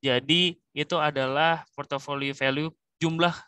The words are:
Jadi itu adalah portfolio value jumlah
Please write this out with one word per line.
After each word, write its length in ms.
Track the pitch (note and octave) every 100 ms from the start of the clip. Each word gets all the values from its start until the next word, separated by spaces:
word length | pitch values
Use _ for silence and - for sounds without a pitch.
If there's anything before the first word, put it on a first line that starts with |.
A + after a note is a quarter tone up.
Jadi 560 | C3+ B2 C3 E3+ F3+ E3+ _
itu 240 | - D3 F3
adalah 640 | D3+ C#3 C3 C#3 D#3+ E3 - -
portfolio 560 | C#3+ C#3 C#3 C#3 C#3
value 400 | C#3 C3+ C3+ D#3 - _ _
jumlah 360 | E3 E3 F3 E3